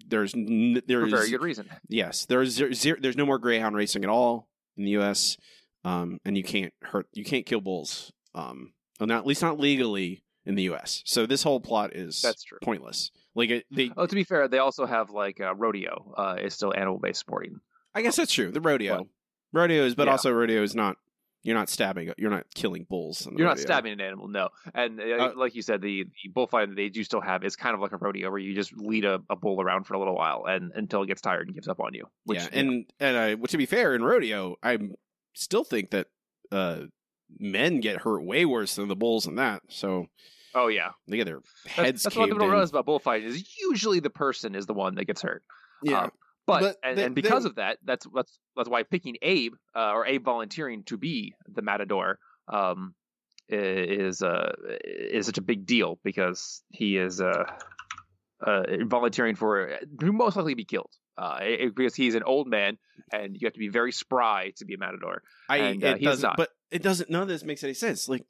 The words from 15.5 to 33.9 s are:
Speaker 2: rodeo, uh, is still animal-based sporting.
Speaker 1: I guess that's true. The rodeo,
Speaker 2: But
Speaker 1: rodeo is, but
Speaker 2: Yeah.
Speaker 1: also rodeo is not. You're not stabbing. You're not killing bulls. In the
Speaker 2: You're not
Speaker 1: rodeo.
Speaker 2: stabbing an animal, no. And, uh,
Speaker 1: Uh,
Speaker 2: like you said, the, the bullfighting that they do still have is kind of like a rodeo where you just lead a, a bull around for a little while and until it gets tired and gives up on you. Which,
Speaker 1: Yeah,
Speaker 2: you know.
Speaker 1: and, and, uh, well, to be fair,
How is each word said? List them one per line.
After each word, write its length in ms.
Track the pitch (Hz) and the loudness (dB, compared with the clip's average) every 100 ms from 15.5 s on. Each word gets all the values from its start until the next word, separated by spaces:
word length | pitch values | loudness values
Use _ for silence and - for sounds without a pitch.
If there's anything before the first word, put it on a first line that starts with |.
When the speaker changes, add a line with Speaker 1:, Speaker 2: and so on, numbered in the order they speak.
Speaker 2:
rodeo, 600 | 98 110 101 90 - - - | 0 0 0 -4 -8 -10 -4
uh, 200 | 98 95 | -4 -2
is 140 | 98 | -4
still 180 | - 101 | -2 -2
animal-based 460 | 95 95 95 98 - | 0 0 -2 -4 -6
sporting. 400 | - 104 92 - _ _ _ | -6 -8 -8 -14 _ _ _
Speaker 1:
I 80 | 208 | -2
guess 140 | 240 - | 0 0
that's 160 | 330 | 0
true. 180 | - 92 | 0 0
The 100 | 135 | 0
rodeo, 380 | 160 135 101 90 | 2 2 2 -2
Speaker 2:
But 80 | 92 _ _ _ _ 156 | -4 _ _ _ _ 2
Speaker 1:
rodeo 260 | 170 156 131 | 4 6 4
is, 80 | |
but 100 | 123 139 | 4 4
Speaker 2:
Yeah. 60 | |
Speaker 1:
also 180 | 135 135 | 6 4
rodeo 320 | 117 117 110 | 4 6 4
is 120 | 104 | 4
not. 240 | 110 104 - _ _ _ _ | 2 0 0 _ _ _ _
You're 120 | - 113 | -2 0
not 140 | 101 | 0
stabbing. 420 | - 98 92 85 - | 0 0 -2 -6 -4
You're 120 | 104 | 0
not 140 | 101 - | -2 -4
killing 300 | - 107 87 85 | -4 -4 -4 -6
bulls. 340 | 92 80 - | -6 -6 -8
In 80 | - | -6
the 60 | - | 2
Speaker 2:
You're 80 | 170 | 2
not 60 | 139 | 2
Speaker 1:
rodeo. 80 | |
Speaker 2:
stabbing 280 | 143 147 110 | 2 0 0
an 60 | 101 | -6
animal, 260 | 95 98 101 | -6 -8 -6
no. 200 | 101 92 - - | -2 -2 -4 -10
And, 260 | - 120 110 | -2 -2 -2
uh, 40 | |
Speaker 1:
Uh, 280 | 113 117 123 | -2 0 0
Speaker 2:
like 200 | 127 127 | 0 -2
you 80 | 120 | -2
said, 180 | 107 104 | -2 -2
the, 240 | 101 98 | 0 -4
the 240 | 92 - 95 | -6 -10 -8
bullfighting 400 | 107 120 117 101 | -2 0 2 0
that 60 | 98 | 0
they 140 | 101 | -4
do 120 | 107 | -4
still 180 | 101 107 | -2 -2
have 200 | 90 92 | 0 -2
is 140 | 98 - | -2 -4
kind 180 | 123 | -2
of 60 | 107 | -2
like 120 | 98 | -4
a 40 | 92 | -4
rodeo 320 | 101 98 92 | -4 -4 -4
where 80 | 98 | -4
you 140 | 98 | -4
just 220 | 98 98 110 | -4 -4 -6
lead 300 | 104 110 101 | -2 0 2
a, 140 | 92 - | 0 -2
a 60 | 98 | -4
bull 260 | 107 95 | -2 0
around 220 | 92 92 | 2 0
for 100 | 95 | 0
a 40 | 98 | -2
little 160 | 95 | 0
while 300 | 90 80 60 - | 0 0 0 -2
and 260 | 95 90 | -2 -2
until 300 | 107 104 101 | -6 -2 -2
it 20 | 98 | 0
gets 160 | 95 | -2
tired 240 | - 90 90 | -2 -2 -4
and 80 | |
gives 140 | 98 - | -8 -8
up 120 | 92 | -6
on 140 | - | -6
you. 120 | - - _ | -8 -14 _
Which, 140 | - 180 | -4 -2
Speaker 1:
Yeah, 100 | - | -2
Speaker 2:
you 100 | 135 | 0
know. 80 | 139 | 0
Speaker 1:
and, 120 | 123 - - | 0 -6 -2
and, 160 | 139 120 | 0 2
uh, 200 | 110 110 | 2 0
well, 80 | 123 | 0
to 100 | 160 | 0
be 80 | |
fair, 300 | 131 214 202 | 2 2 4